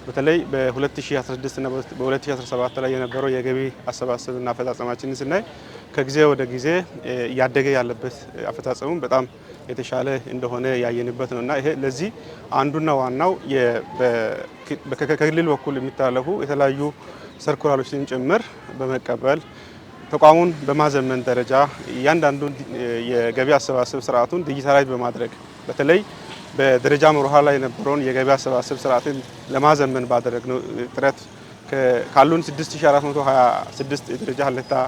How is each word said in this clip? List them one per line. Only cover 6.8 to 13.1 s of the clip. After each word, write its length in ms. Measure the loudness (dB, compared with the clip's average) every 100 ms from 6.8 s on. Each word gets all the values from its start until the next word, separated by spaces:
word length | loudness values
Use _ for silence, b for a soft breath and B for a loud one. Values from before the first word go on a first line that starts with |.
| -2 -12
እ፣ 120 | -8 -6 -4
እያደገ 420 | 0 2 2 2
ያለበት፣ 460 | 2 0 -4 -8 -12 -18 -10 -8
አፈጻጸሙም 540 | -6 -6 -6 -4 -6
በጣም 240 | 0 0 0 -10 B B -12
የተሻለ 420 | -10 -4 -4 -2 -4 -6
እንደሆነ 380 | -8 -6 -4 -2 0
ያየንበት 540 | 0 -2 -4 -6 -6
ነው 120 | -4
እና 120 | -2
ይሄ 140 | -2 -2 -2
ለዚህ 340 | -4 -4 -6 -8 B B B
አንዱና 380 | 0 0 0 0
ዋናው 380 | 0 0